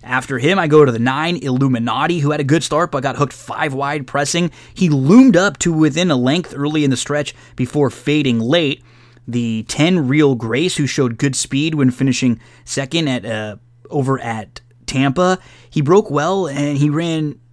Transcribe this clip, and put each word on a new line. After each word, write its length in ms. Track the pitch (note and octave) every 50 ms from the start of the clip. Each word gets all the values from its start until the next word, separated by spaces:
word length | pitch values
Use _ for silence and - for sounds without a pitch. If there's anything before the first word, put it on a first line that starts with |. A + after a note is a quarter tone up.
After 380 | - A2+ B2+ B2+ B2 - C3+ B2
him, 180 | A#2+ D#3 F#3+ G3
I 80 | E3+
go 180 | D3+ D3 D3+ D3
to 80 | C3
the 60 | A#2 A2+
nine, 380 | A#2 B2+ C3 C#3+ D#3 E3+ F3
Illuminati, 800 | - - C3+ B2+ B2+ C#3 C3+ B2+ A#2 A#2 A#2 A2 B2+ D3 E3 F3 E3+
who 140 | C#3+ C#3+
had 80 | D3+ D3+
a 40 | D3
good 200 | B2+ D3+ E3 D3+
start 260 | - D3+ D3+ E3+ -
but 140 | - C#3 C3
got 120 | C3+ B2+
hooked 160 | C3 C#3+ C3
five 400 | - - - - - - D#3 D3+
wide 360 | C3 C3+ C#3 C#3+ D3 D#3 C3 -
pressing. 420 | - C#3+ C#3+ C#3 - E3+ F3 E3 - - - - -
He 140 | - F#3 E3
loomed 480 | D3 C3+ C3 C#3 G3 B3 C4+ C4+ F#3
up 220 | E3 F#3+ G3+ C#3+ -
to 140 | - F3
within 380 | E3 D#3 D#3 D3+ C#3 E3 F3+ F3+
a 60 | D3
length 360 | B2+ B2 B2+ D3 F3+ E3+ - -
early 280 | C#3 C#3+ D3 D#3 D#3 D3
in 60 | C#3
the 60 | C3
stretch 380 | - - - C#3+ D3 D3 - - - - - -
before 360 | - C3 - - D3 C#3+ B2
fading 500 | - - - D3 D3 D3+ C#3+ C3+ A#2+ A2+
late. 420 | A2+ A#2+ D3+ F3 D#3+ C3+ D3+ - - - - - - - _ - -
The 380 | - A#2 A#2+ A#2+ A2+ A2+ A2 A2 -
ten, 380 | - - D3 F3 F#3 F3 C#3+
Real 280 | B2 C#3 D3+ D3+ C#3 C3+
Grace, 420 | A2+ A#2 A2+ A2+ C3 E3+ F3+ -
who 100 | - D3
showed 300 | B2+ - - C3+ A#2+ A#2
good 180 | - C#3+ C#3 C3+
speed 400 | - - - C3 C3+ D3+ E3 D#3+
when 160 | D3 C3+ B2+
finishing 500 | B2 - C3+ C3+ B2 - C3 B2+ A#2 A2+ - - - - _
second 440 | - - C3+ C3+ C3+ D#3 E3+ D#3+ C#3
at, 160 | B2+ B2 F#2+
uh, 320 | A2+ A2 G#2+ G#2+ G#2+ G#2 - _ _ _ _ _ -
over 320 | - D3 C3 C3 C3+ B2+
at 400 | B2 A#2 A2+ A2 G#2 - _ - _ _ _ _ -
Tampa. 540 | - - C3 C3+ C#3 C3 F3 F3+ F3+ F#3 F3+ - - - - - -
He 100 | - D3+
broke 300 | D3 C3+ C#3+ G#3 A3 -
well, 360 | C#3 D3 D3 E3+ F#3+ G3 F#3
and 300 | D3 C3+ C#3 D3 D3 C#3+
he 140 | C3+ D3 D3+
ran 500 | C#3+ D#3 E3+ E3+ D#3+ D#3+ D#3 D3 C3+ - _ _